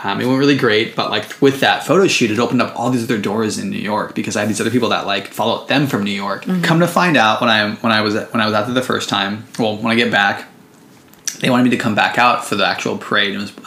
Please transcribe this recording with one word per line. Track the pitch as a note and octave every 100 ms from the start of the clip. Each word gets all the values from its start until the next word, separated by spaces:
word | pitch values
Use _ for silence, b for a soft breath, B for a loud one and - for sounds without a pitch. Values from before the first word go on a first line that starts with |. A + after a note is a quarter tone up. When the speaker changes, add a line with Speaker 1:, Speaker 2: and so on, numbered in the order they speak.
Speaker 1:
um, | G2 G#2
it | A#2+
went | C3
really | C#3+ C#3
great. | B2+ G#2+ A2+
But, | - G#2
like, | G#2+ - -
with | C#3 C3+
that | A#2 F#2+
photo | - E3 F#3+
shoot, | - A#2+
it | G#2+
opened | A#2 B2+
up | G#2+ A2+
all | B2+
these | B2+
other | A2+ A2+
doors | G2 G#2+ G#2+ G#2
in | G2+
New | G2+
York | G2 G#2 -
because | - G#2+ G#2+
I |
had | G#2+
these | G#2
other | A2+
people | A#2+ A2
that, | F#2 E2
like, | G2+ -
followed | - A2 G2 -
them | C3+ C#3+
from | A2
New | G2+
York. | G2 G2 G2
Speaker 2:
Mm-hmm. | - F#3
Speaker 1:
Come | E3+ E3
to | E3+
find | F3 F3 C3+
out, | A2 A2
when | A#2
I, | A2 G#2 G#2+
when | A#2
I | A2
was, | G#2+
when | G#2 - A#2
I | G#2+
was |
out | G#2 A#2
there | B2
the |
first | B2 A2 -
time, | G2+ G2 G#2+ A2 -
well, | A2 G#2
when | A#2
I | A2+
get | A2+
back, | G#2 G2+ A2 - - - - - - - - - -
they | C3+
wanted | B2
me | B2+
to | A#2+
come | A#2+ G#2
back | F#2+ -
out | A#2+ A#2 -
for |
the | G2+ F#2
actual | G2 A#2 G#2
parade. | - G#2 G2+
It | G2+
was, | G2+ -